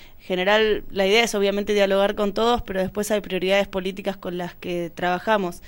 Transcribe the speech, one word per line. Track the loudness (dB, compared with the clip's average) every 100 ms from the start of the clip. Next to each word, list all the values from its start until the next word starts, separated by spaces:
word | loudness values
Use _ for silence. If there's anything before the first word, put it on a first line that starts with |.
| -20 -16
En | -4
general, | 0 2 4 4 0 -2
la | 0 4
idea | 4 2
es | 0
obviamente | 0 0 0
dialogar | 2 4 4 2 0
con | -2
todos, | 2 2 2
pero | -2 -4
después | -4 -4 -2
hay | -2
prioridades | -2 -2 2 2 2
políticas | -2 -6 -6 -8 -6
con | -8 -8
las | -8 -10
que | -6 -6 -6 -4
trabajamos, | -2 0 0 0 0 -6